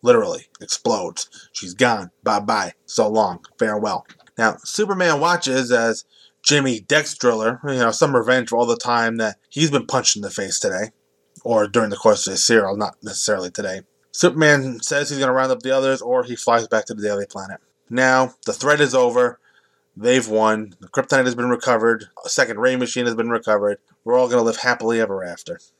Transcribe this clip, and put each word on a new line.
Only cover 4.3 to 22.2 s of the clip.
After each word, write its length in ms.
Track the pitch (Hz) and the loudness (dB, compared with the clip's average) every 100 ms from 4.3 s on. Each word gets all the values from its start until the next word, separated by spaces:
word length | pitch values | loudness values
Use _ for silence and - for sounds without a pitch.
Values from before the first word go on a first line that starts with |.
| - | -2
Now, 200 | 113 - | 0 0
Superman 560 | - - 208 190 180 147 | -10 -4 -2 0 0 2
watches 500 | 160 175 135 131 123 | 2 0 0 -2 2
as 340 | 120 113 110 - _ _ _ | 2 2 -2 -8 _ _ _
Jimmy 380 | - 147 135 117 | 2 2 2 -2
decks 360 | 95 147 147 - | 0 0 0 0
Driller, 440 | 123 110 110 127 | 0 2 0 -2
you 100 | 147 | -6
know, 180 | 131 117 | 0 0
some 240 | 113 151 131 | 2 2 2
revenge 320 | 113 127 117 | 2 0 2
for 80 | 117 | 0
all 100 | 117 | 0
the 100 | 117 | 0
time 420 | 123 120 113 113 | 0 0 0 -2
that 180 | 110 - _ | -4 -4 _
he's 220 | - 156 | -2 0
been 160 | 143 113 | 0 0
punched 300 | 131 - 107 | -2 0 -2
in 60 | |
the 80 | 101 | -6
face 280 | - 98 - | -8 -6 -4
today, 320 | 127 - 107 _ _ _ _ - | -4 -4 -8 _ _ _ _ -14
or 240 | - 113 104 | -2 0 2
during 220 | 110 107 | 0 0
the 60 | 101 | 2
course 300 | 113 104 - | 2 2 0
of 60 | |
his 120 | 95 | -2
serial, 320 | - 113 98 101 | 2 2 2 -2
not 200 | 104 - | -6 -8
necessarily 500 | 107 104 - 101 90 | -14 -6 -2 -2 -4
today. 320 | 92 101 95 - _ _ | -8 -8 -8 -14 _ _
Superman 680 | - 180 143 151 147 131 117 | 0 0 4 4 4 2 -8
says 280 | - 143 143 | -4 -2 -2
he's 120 | 143 | -2
gonna 120 | 131 | 0
round 200 | 127 131 | 0 0
up 100 | 127 | -2
the 120 | 127 | 0
others, 280 | 135 135 131 | 0 0 -2
or 220 | 120 127 | -2 -2
he 100 | 123 | -2
flies 320 | 120 - 117 110 | -6 0 0 2
back 180 | 110 104 | -2 -2
to 80 | |
the 80 | 107 | -6
Daily 240 | 104 101 101 | -4 -4 -6
Planet. 340 | 98 95 98 _ _ _ | -10 -12 -14 _ _ _
Now, 460 | 120 131 131 127 - | 0 2 4 2 -4
the 80 | - | -8
threat 280 | 104 135 147 | -4 0 2
is 140 | 143 | 4
over. 440 | 131 123 117 123 120 _ _ _ _ _ - | 4 2 4 0 -2 _ _ _ _ _ -4
They've 300 | 113 127 110 | 2 2 2
won. 480 | 107 110 107 107 - | 2 2 2 -4 -16
The 80 | 90 | -8
kryptonite 380 | - 131 139 127 | -4 0 2 2
has 100 | 120 | 0
been 120 | 123 | -2
recovered. 580 | 120 - 117 117 113 107 - | -2 0 2 2 0 -4 -16